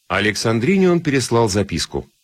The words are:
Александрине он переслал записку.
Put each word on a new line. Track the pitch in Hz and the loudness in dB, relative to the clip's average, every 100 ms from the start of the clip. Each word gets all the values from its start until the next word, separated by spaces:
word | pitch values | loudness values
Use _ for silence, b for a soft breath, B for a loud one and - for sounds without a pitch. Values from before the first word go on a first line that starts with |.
| _ | _
Александрине | 90 104 101 117 113 127 196 185 | -2 -2 -2 -2 0 2 2 4
он | 175 | 2
переслал | 165 135 120 117 113 | 0 -2 0 0 2
записку. | 98 98 78 - 69 - _ | 0 -2 -4 -6 -8 -10 _